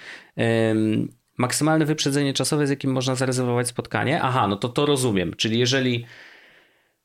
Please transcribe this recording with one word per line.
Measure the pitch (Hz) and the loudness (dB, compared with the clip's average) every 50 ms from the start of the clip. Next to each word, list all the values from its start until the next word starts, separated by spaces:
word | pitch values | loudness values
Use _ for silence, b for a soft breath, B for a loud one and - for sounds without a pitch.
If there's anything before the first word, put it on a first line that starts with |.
| B B B B B B B | B B B B B B B
Em, | - 117 117 113 113 113 113 110 110 110 110 107 117 120 - - _ _ _ _ | -2 0 2 2 2 2 2 2 2 2 2 2 0 -2 -4 -8 _ _ _ _
maksymalne | - 123 120 - - 147 156 160 160 156 | -4 -2 -2 0 0 2 2 2 2 2
wyprzedzenie | 143 156 151 - 147 135 143 143 139 | 2 0 0 0 0 0 0 0 0
czasowe, | 131 - 135 - 156 147 147 | 0 -2 -2 0 0 0 2
z | 135 | 0
jakim | 139 - - 135 | 0 -2 -2 -2
można | 131 131 127 131 131 | -2 0 0 0 0
zarezerwować | 127 135 131 127 127 127 123 120 120 120 120 | 0 0 0 0 0 0 0 0 0 -2 -2
spotkanie. | - - - - - 113 104 120 151 175 | -4 -6 -8 -4 -2 -2 0 0 0 0
Aha, | - 131 127 131 113 98 | 0 0 0 2 2 0
no | 101 | 0
to | 95 - 123 | -2 -4 -4
to | 120 - 147 | 0 0 2
rozumiem, | 147 147 131 127 123 104 95 87 82 - | 2 2 2 2 0 0 0 0 -2 -2
czyli | - - 113 110 117 | -2 -2 0 2 2
jeżeli, | 123 120 131 135 127 127 120 120 120 B B B B B B B B B B B B B B B B B B B _ | 2 2 2 0 0 0 -2 -2 -6 B B B B B B B B B B B B B B B B B B B _